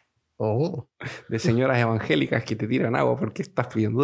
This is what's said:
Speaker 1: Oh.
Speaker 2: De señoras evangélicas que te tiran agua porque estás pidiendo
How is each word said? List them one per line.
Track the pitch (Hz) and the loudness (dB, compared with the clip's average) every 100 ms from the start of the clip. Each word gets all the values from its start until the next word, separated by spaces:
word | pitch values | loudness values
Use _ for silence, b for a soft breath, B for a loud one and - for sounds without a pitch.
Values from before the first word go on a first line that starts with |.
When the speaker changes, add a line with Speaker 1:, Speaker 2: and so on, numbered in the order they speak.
| _ _ _ - | _ _ _ -4
Speaker 1:
Oh. | 107 110 165 160 - _ B B - | -2 0 -2 -4 -12 _ B B -6
Speaker 2:
De | 117 | -2
señoras | - 117 131 123 | 2 4 4 4
evangélicas | 117 110 - 156 135 127 | 2 0 2 0 2 -2
que | - 113 | -4 -6
te | 113 | -2
tiran | 131 120 | 0 0
agua | 131 131 123 | 0 0 0
porque | - - | -4 -6
estás | - - 120 | -6 -4 -2
pidiendo | 110 107 113 | -2 0 2